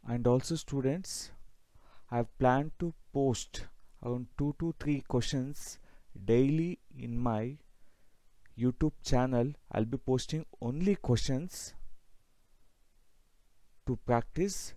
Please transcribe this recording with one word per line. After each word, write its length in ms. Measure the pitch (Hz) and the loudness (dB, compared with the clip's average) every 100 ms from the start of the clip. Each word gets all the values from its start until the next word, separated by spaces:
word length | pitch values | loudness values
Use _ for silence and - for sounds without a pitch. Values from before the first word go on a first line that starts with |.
And 220 | - 120 123 | -2 0 4
also 300 | 127 - 160 | 4 2 -6
students, 720 | - 139 131 160 190 - - - - - - - - - - | -4 -2 0 -2 -6 -10 -12 -14 -16 -18 -20 -20 -20 -20 -6
I 60 | 120 | -2
have 200 | 120 - | -2 2
planned 360 | 127 127 151 - | 4 4 2 -4
to 120 | 170 - - | -6 -6 -8
post 520 | 139 135 117 - - - - - - | 0 2 2 -4 -8 -10 -12 -20 -12
around 220 | 120 123 123 - | -6 -6 -6 -4
two 160 | 143 147 | -4 -2
to 160 | 165 - | -4 -4
three 200 | 147 143 | -2 -2
questions 760 | - 127 - 143 127 143 - - - - - - | 0 0 0 -2 -4 -6 -10 -14 -18 -20 -18 -10
daily 560 | 95 117 135 156 165 180 - 135 | 4 6 6 4 0 -4 -12 -12
in 180 | 120 117 | -4 0
my 400 | 123 107 117 147 - - - - - - - - - - | 0 0 -2 -8 -18 -20 -20 -20 -20 -20 -20 -20 -20 0
YouTube 360 | 123 123 156 - | 0 2 0 0
channel. 480 | - 127 127 123 123 147 - | 4 4 4 2 0 -2 -6
I'll 140 | - | -2
be 140 | 117 131 | 0 -2
posting 460 | - 131 - 156 160 - | 0 0 0 -6 -8 -8
only 360 | 117 139 185 196 | -4 0 2 0
questions 760 | - 117 - 87 175 - - - - - - - _ _ _ _ - _ _ _ - - _ _ _ - - - - | 2 2 4 0 -4 -10 -12 -10 -8 -8 -14 -20 _ _ _ _ -20 _ _ _ -20 -20 _ _ _ -20 -20 -12 -6
to 80 | 120 | -6
practice 680 | - 120 - - 196 - - | 2 2 2 -2 -2 -2 -10